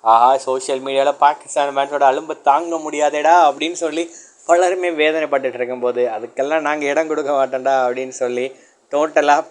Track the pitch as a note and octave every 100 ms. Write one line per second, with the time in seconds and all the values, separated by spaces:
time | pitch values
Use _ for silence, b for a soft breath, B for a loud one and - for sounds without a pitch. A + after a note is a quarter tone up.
0 | A2+ A2+ B2 C3+ C3+ C3 C#3 C3+ C3+ C3+
1 | C#3 C#3 C#3+ D3+ - D#3 C#3+ C#3 C#3 D3
2 | C3+ C#3 D#3 D3+ C#3+ C#3+ E3+ E3 D3+ D3
3 | D3 D3 D3+ F3 D#3 C#3 D#3 E3+ E3 D#3
4 | E3+ B B B - F3 F3+ F#3 F3 D#3
5 | D#3 D#3+ D3+ C#3 C3 A#2+ B2 B2+ B2 A#2+
6 | B2 G#2+ A#2 - C#3+ D#3+ D3 D3+ C#3+ C#3+
7 | D#3+ D3+ C#3+ C#3 C3 C3 C3 C3+ B2+ B2+
8 | C3 B2+ B2 B2 C3 B B B _ C#3+
9 | D#3 D3+ D3 D3 D#3+